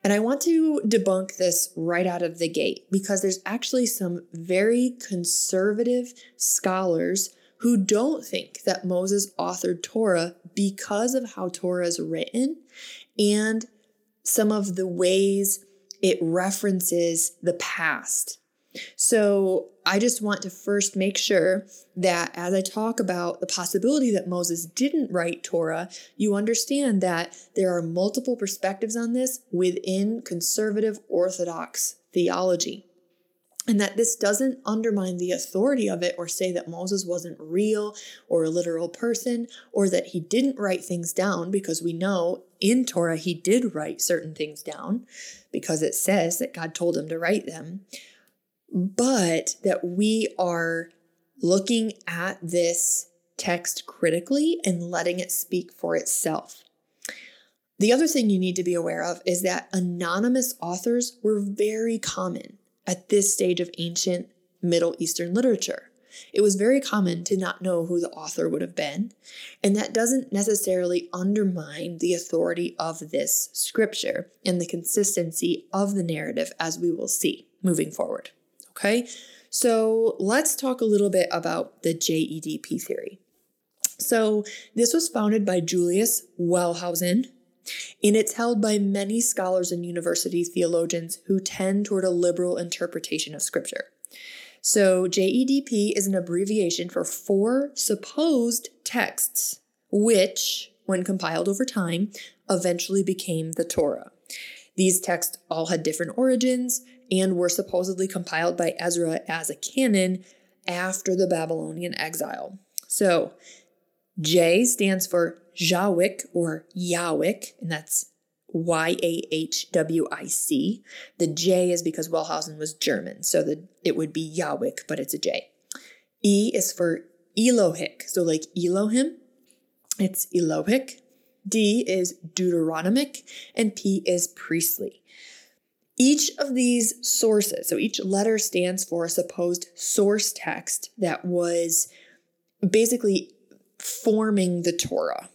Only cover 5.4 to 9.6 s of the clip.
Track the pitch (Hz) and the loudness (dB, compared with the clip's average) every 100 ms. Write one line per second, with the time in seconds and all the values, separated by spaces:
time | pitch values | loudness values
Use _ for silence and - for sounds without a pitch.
5.4 | - 185 196 208 240 247 247 - - _ | 0 2 2 2 2 0 -2 -12 -20 _
6.4 | - - 196 185 190 165 175 190 - _ | -2 0 0 0 0 0 0 0 -2 _
7.4 | _ _ 233 240 190 208 262 320 - - | _ _ 2 2 4 2 2 -2 -4 -6
8.4 | - - - 185 185 180 190 202 196 - | -6 -6 -2 -2 0 0 2 0 -2 -4
9.4 | 175 180 | -4 -2